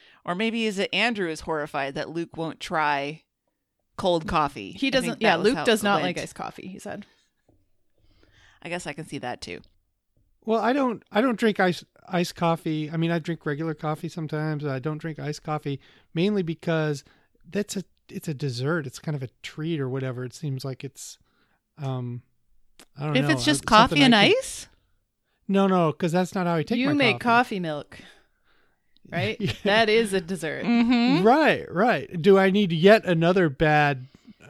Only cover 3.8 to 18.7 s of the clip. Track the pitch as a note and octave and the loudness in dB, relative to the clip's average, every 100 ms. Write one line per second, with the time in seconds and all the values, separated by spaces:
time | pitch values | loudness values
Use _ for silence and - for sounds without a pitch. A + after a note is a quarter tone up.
3.8 | _ - F#3+ E3+ D#3+ E3+ D3 C#3 G2 F3+ | _ -4 0 0 0 0 -2 -4 -12 -4
4.8 | C4+ C4 B3 A3 G#3+ E3 F#3+ B3 C#3+ A3 | -2 0 -2 0 2 2 2 2 2 2
5.8 | G3+ G3 F3+ D#3+ E3 - - - F#3+ F#3+ | 2 0 0 -4 -8 -10 -12 -12 -16 -14
6.8 | G3+ G#3 G3+ _ _ _ _ _ _ _ | -12 -12 -14 _ _ _ _ _ _ _
7.8 | _ _ _ _ _ _ _ _ F3+ F3 | _ _ _ _ _ _ _ _ -10 -8
8.8 | E3+ D3 D#3 C#3+ B2 G#2+ - E2 - _ | -8 -10 -10 -8 -8 -8 -10 -14 -16 _
9.8 | _ _ _ _ _ _ - A3 G#3+ C#4 | _ _ _ _ _ _ -4 0 0 0
10.8 | B3+ A3 - G#3 C4 G#3+ A3+ G#3 F#3 E3 | 0 -4 -4 0 0 2 0 2 0 0
11.8 | - _ - F3+ F3 - E3+ E3 E3 D#3 | -8 _ -6 -4 -4 -2 -2 -2 -2 -6
12.8 | D3+ D#3+ E3 E3+ D#3 E3 D#3 D3 D#3+ D3+ | -4 -2 0 -2 -4 -6 -6 -4 -4 -4
13.8 | D#3 D3+ E3 E3+ D#3 D3+ D#3 D3+ D3 C3 | -6 -6 -8 -8 -6 -4 -4 -4 -4 -4
14.8 | D3 D3+ E3 C#3+ C#3 D3+ - D3+ D3 C#3 | -4 -6 -8 -8 -8 -8 -6 -6 -4 -8
15.8 | - _ _ D#3+ F#3+ G#3 E3 E3 - D#3+ | -10 _ _ 0 0 0 -2 -6 -2 0
16.8 | D#3 C#3+ - _ _ _ - F#3 G#3 G3 | 0 -4 -8 _ _ _ -8 -6 -6 -8
17.8 | F3 _ _ G3+ - C3+ C#3+ A#2+ C3+ | -10 _ _ -12 -10 -6 -6 -4 -2